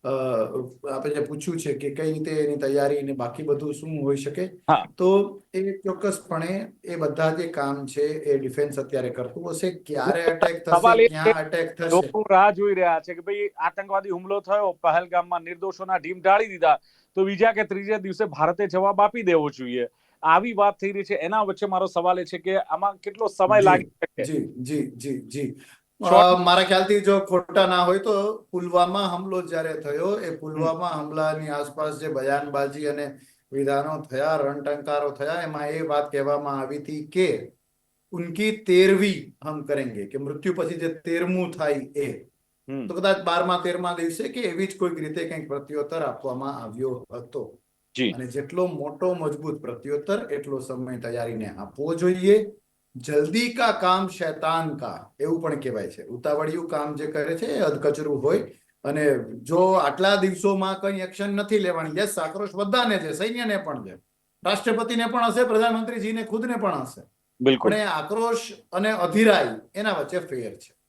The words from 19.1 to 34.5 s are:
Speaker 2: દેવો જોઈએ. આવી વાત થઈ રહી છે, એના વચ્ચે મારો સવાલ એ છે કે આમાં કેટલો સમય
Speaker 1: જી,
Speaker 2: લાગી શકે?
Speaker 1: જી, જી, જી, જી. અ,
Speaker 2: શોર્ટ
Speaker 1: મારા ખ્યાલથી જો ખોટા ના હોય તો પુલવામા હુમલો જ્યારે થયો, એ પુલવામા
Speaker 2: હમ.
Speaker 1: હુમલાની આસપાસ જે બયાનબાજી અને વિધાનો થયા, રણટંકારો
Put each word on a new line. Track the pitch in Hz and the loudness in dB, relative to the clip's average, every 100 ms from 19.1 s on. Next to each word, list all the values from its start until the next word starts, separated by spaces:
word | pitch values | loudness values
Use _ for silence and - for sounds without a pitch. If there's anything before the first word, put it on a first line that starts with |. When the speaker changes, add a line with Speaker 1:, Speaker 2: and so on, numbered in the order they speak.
| 233 | 4
Speaker 2:
દેવો | 196 165 147 | 4 4 4
જોઈએ. | 131 123 123 120 _ _ _ | -4 -6 -4 -4 _ _ _
આવી | 156 165 233 | 6 6 4
વાત | 202 202 202 | 2 2 2
થઈ | 196 | -6
રહી | 202 | -4
છે, | 196 | -4
એના | 202 160 214 | -4 0 0
વચ્ચે | 202 196 202 | 0 -2 -2
મારો | 185 190 | 0 0
સવાલ | 180 175 180 | 0 2 0
એ | |
છે | 175 180 | -2 -6
કે | 175 190 | -2 -2
આમાં | - 160 202 196 | -2 -2 -2 -4
કેટલો | - 196 214 | -12 -4 -4
સમય | - 185 214 | 2 4 6
Speaker 1:
જી, | |
Speaker 2:
લાગી | 196 185 | 8 6
શકે? | 185 _ 165 - | 2 _ -8 -4
Speaker 1:
જી, | 135 151 - | -4 -4 -4
જી, | - 127 151 127 | -8 -4 -4 -4
જી, | 120 135 131 | -6 -8 -8
જી. | - 135 135 | -8 -6 -6
અ, | - - - _ _ 175 | -8 -18 -20 _ _ 6
Speaker 2:
શોર્ટ | 175 180 180 | 10 10 8
Speaker 1:
મારા | 175 180 | 6 6
ખ્યાલથી | 185 190 190 208 | 6 4 4 4
જો | 196 196 | 4 4
ખોટા | 196 180 175 202 185 | 4 0 2 4 4
ના | 180 | 4
હોય | 180 190 | 4 2
તો | 196 202 208 220 _ | 2 0 0 -4 _
પુલવામા | 180 175 175 175 190 196 | -6 2 4 4 2 -2
હુમલો | 175 190 185 | -2 -4 -4
જ્યારે | 170 160 160 | -4 -4 -4
થયો, | 151 151 147 180 214 | -6 -6 -2 -2 -2
એ | 180 165 | -4 -8
પુલવામા | 156 156 160 165 180 | -8 -2 0 0 -4
Speaker 2:
હમ. | 156 | -4
Speaker 1:
હુમલાની | 151 156 156 156 156 | -6 -2 -2 -2 -4
આસપાસ | 147 147 151 151 151 | -6 -6 -4 -6 -4
જે | 156 | -6
બયાનબાજી | 156 131 143 147 139 139 143 147 | -4 0 0 -2 -2 -2 -2 -6
અને | 147 143 139 _ _ _ | -4 -8 -10 _ _ _
વિધાનો | 135 139 139 147 156 | -2 0 0 -2 -6
થયા, | - 135 151 156 | -6 -2 0 0
રણટંકારો | 139 | 0